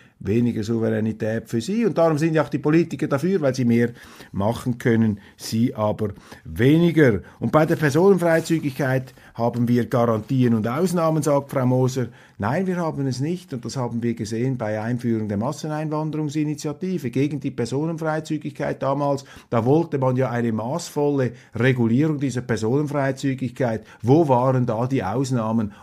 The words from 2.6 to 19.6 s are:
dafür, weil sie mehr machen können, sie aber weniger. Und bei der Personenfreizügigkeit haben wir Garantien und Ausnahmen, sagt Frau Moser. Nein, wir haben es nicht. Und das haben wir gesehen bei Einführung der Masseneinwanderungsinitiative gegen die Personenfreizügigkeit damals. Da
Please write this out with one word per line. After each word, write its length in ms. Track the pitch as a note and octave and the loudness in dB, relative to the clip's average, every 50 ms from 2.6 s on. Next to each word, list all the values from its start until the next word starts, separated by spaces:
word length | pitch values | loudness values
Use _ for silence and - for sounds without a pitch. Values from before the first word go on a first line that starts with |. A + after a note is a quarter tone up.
| B2+ D3+ D#3 E3+ F3 E3+ G#3+ - D#3 C3+ | 0 2 2 2 2 2 -2 -6 -4 -2
dafür, 340 | C#3+ C3 C3+ F3+ G3 F#3+ | -2 -2 0 0 0 0
weil 120 | D3+ C3+ B2 | 0 0 0
sie 120 | - B2+ | 2 2
mehr 240 | A#2+ A#2 A#2 A#2+ A#2+ - - - - - - - - | 4 4 4 2 0 -2 -6 -20 -20 -20 -20 -20 -12
machen 460 | - F#2+ G2 G#2+ A2+ - - C3 A#2 - | -6 -4 -2 -2 -2 -2 -4 -6 -4 -2
können, 420 | - B2+ A2+ A2+ A2+ A2 G2+ - - - - | 0 2 2 4 4 2 0 -2 -8 -16 -20
sie 400 | - - - A2+ A2+ A#2 - - | -18 -12 -6 -2 0 0 0 -2
aber 380 | - G#2+ G#2+ G#2 - A2 G2+ G2 - - - - - - | -2 -2 -2 -2 -2 -4 -6 -6 -8 -18 -20 -20 -20 -16
weniger. 760 | - D#2+ E2 A#2 C3+ D3+ E3 E3+ F3 D#3+ D#3+ D3+ B2+ G#2 F2 - - - - | -10 -2 2 4 4 6 6 4 4 4 6 6 6 4 2 -2 -8 -12 -6
Und 120 | A#2 A#2 | -4 0
bei 140 | - D3+ D#3+ | 2 2 4
der 100 | D#3 E3 | 2 2
Personenfreizügigkeit 1400 | C3+ D#3 D3 B2+ D#3 F3+ G3+ G3 E3+ E3+ E3+ E3 E3 E3 - E3+ D#3 C#3 D3 C3 - D3+ C3 C3 C3 C3 - - - - - - | 2 0 2 2 4 6 6 4 4 4 2 2 2 2 0 -2 -2 -2 -2 -4 -2 -2 0 0 -2 -2 -6 -14 -20 -20 -14 -6
haben 340 | - A#2 A#2+ A2 A#2+ A#2+ A#2 | -2 -2 -2 0 0 0 2
wir 180 | A#2+ A#2+ A#2 A2+ | 2 2 2 2
Garantien 680 | - B2+ A#2 A#2 A2+ G#2+ G#2 - C#3 C3 B2+ A#2+ A#2 | 2 2 2 4 2 0 0 0 2 2 4 4 4
und 100 | A2 G#2 | 2 2
Ausnahmen, 560 | A2+ A#2+ D3+ F#3 F3+ F3 F3+ E3 D#3+ D#3 D#3 | 0 -2 0 0 0 0 2 2 2 2 2
sagt 300 | C#3+ D3+ C#3+ C#3 C3+ - | 2 2 2 0 0 -2
Frau 140 | - C#3 B2+ | -2 0 0
Moser. 420 | B2 B2+ B2+ C3 B2+ B2+ C3 A#2+ A#2+ - - - - _ - | 2 2 2 2 0 0 -2 -4 -6 -6 -14 -20 -18 _ -4
Nein, 300 | G2+ G#2+ C3+ F3 G3 F#3 | -4 -2 -2 -2 -2 -2
wir 100 | F3+ F3 | -2 -2
haben 280 | E3+ D#3+ C#3+ C#3 C#3 C3+ | -2 -4 -4 -4 -4 -4
es 120 | B2 B2+ | -4 -4
nicht. 340 | C3+ D#3+ F3+ F3 - - C#3 | -4 -4 -4 -6 -8 -10 -12
Und 100 | A#2+ - | -10 -10
das 140 | A2+ - C3+ | -8 -6 -6
haben 240 | B2 A#2 A#2+ A#2 | -6 -4 -4 -4
wir 120 | A2+ A#2+ A#2 | -4 -4 -4
gesehen 440 | A#2 A2+ G#2 A2+ A2 B2 C3+ C3+ B2 | -4 -6 -6 -4 -2 -2 -2 -2 -2
bei 240 | A2+ G#2+ G#2+ G#2+ | -4 -4 -4 -4
Einführung 460 | G#2+ A2+ B2 A#2 B2 A#2+ A2+ A2 A2 G2+ | -4 -4 -4 -4 -2 -2 -2 -2 -2 -2
der 100 | G#2 G2+ | -2 -2
Masseneinwanderungsinitiative 1700 | A2+ C#3 D3+ - - D#3 D#3 D3+ D#3 D3+ D#3 D3+ D#3 D#3 D3 D3+ D#3 D3 C#3 D#3 D3+ D3+ D3+ D3 - D3+ C#3+ D3 F#3 F#3 F#3 E3+ C#3 A#2+ | -2 -4 -4 -6 -6 -6 -6 -4 -4 -4 -4 -4 -4 -4 -4 -4 -6 -4 -2 -2 -2 -2 -4 -6 -6 -8 -8 -6 -6 -4 -4 -4 -4 -4
gegen 300 | A#2+ C3 C#3 D3+ D#3 C#3 | -2 0 0 0 -2 -4
die 120 | - C#3 | -6 -6
Personenfreizügigkeit 1300 | C3 - A#2+ A2+ - C#3 D#3 E3 E3+ D#3 D#3+ D#3 D#3 D#3 D#3 - D#3 D3 - D3+ C3+ - D3 C#3+ C3+ - | -6 -4 -4 -4 -2 -2 -2 -4 -4 -4 -4 -4 -4 -4 -4 -4 -6 -6 -6 -8 -8 -6 -6 -6 -4 -4
damals. 440 | - C3+ C#3 C#3+ C#3+ C#3+ C#3 C3 C3+ - - - - - | -2 -2 -2 0 0 0 -2 -2 -4 -10 -20 -20 -10 -4
Da 160 | - A#2 | -2 0